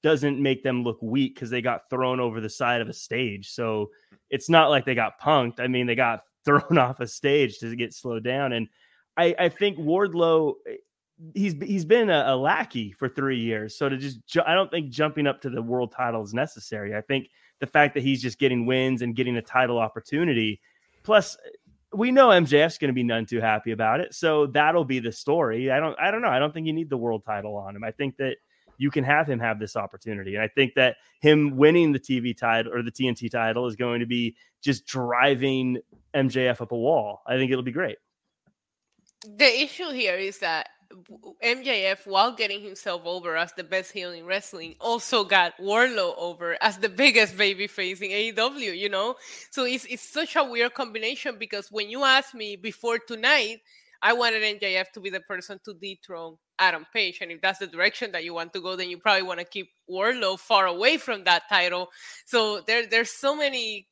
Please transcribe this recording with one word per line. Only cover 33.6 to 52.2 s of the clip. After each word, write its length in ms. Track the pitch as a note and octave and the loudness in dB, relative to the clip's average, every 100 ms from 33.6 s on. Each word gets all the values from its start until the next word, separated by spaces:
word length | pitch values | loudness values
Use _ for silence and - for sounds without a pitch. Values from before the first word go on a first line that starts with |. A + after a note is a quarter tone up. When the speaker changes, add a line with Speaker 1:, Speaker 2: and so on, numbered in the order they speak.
| B2 | -4
Speaker 1:
is 100 | G#2+ | -2
going 260 | B2 A#2+ | -2 -2
to 40 | A#2 | -2
be 300 | B2 A#2 - _ _ | -2 -2 -6 _ _
just 240 | - C3 - | -2 -2 -4
driving 960 | C3+ A#2+ A#2+ C#3 C3 C3+ C3 B2+ B2+ - _ _ | -6 -2 2 4 4 0 0 -2 -4 -6 _ _
M 160 | C#3+ C3 | 0 0
J 180 | B2+ B2+ | 2 0
F 120 | A#2+ | -2
up 100 | A#2+ | -4
a 60 | A#2+ | -2
wall. 460 | B2 D#3+ G#2 G2+ - | 2 0 -2 -10 -4
I 120 | B2+ | -2
think 140 | C3 | 0
it'll 120 | C3 | -2
be 80 | B2+ | -2
great. 260 | C3+ E3+ G#2+ _ _ _ _ _ _ _ _ _ _ _ _ G#3+ | -6 -6 -8 _ _ _ _ _ _ _ _ _ _ _ _ -20
Speaker 2:
The 380 | G#3 C#4 A#3+ | 4 4 4
issue 260 | C#4+ - F4+ | -2 -4 -8
here 260 | B3+ G#3 F3+ | -2 -2 -2
is 220 | G3 G3 | -6 -6
that 300 | F3+ D#3+ - _ _ | -4 -4 -6 _ _
w-, 460 | F#3+ _ G#3 - - | -20 _ -20 -20 -4
M 220 | A#3 B3 | -2 -2
J 240 | C4 A3+ F#3+ | -2 0 0
F, 180 | F#3+ G3+ | -2 0
while 260 | F#3+ A#3 | 2 2
getting 300 | A3+ G#3+ G3+ | 2 -6 -6
himself 400 | G#3 G3 G#3 F3 E3+ | -12 -12 -8 -6 -6
over 300 | F3+ E3+ D#3+ | -6 -4 -2
as 160 | E3+ | -4
the 100 | - | -6
best 280 | D#3+ F#3+ F#3 | -6 -6 -6
heel 200 | G3+ F3+ | -10 -10
in 140 | E3+ E3+ | -12 -6
wrestling, 500 | G3 - F#3 E3 - | -6 -6 -14 -16 -8
also 440 | A#3 A#3 - A#3 | -2 -2 0 0
got 340 | F#3+ F#3+ F3 - | 4 4 2 -2
Wardlow 560 | F#3+ G#3+ B3+ A3+ F3 - | -2 2 2 2 -2 -4
over 380 | F3 E3 E3+ E3+ | -8 -8 -8 0
as 160 | A3 F#3+ | 0 0
the 100 | G#3 | -4
biggest 480 | F#3 C#4 A3+ G#3 F3+ | 4 6 6 4 2
babyface 640 | G#3 F#3+ G3+ - F#3 F#3+ | 0 0 -6 -6 -8 -6
in 120 | G3+ | -6
A 160 | G3+ A3+ | -4 -2
E 40 | |
W, 400 | G#3 A#3+ C#4 A3 | -2 -4 -4 -8
you 180 | F3 G3+ | -6 -4
know? 260 | F#3+ A3 B3 - - - | -2 -4 -6 -14 -20 -12
So 160 | - B3+ | -6 -4
it's, 200 | B3+ - | -4 -6
it's 220 | B3 - | -8 -8
such 280 | D4+ D#4+ D#4+ | -6 -2 -2
a 80 | |
weird 320 | C#4 A#3+ A#3+ A#3+ | -2 0 -2 -2
combination 600 | B3 G#3+ A3 C#4 C#4+ A3 | -8 -6 -6 -6 -10 -10
because 320 | A3 G3+ - | -10 -10 -10
when 180 | G#3+ G#3 | -10 -8
you 140 | A#3+ | -2
asked 320 | C#4 C4 | 2 2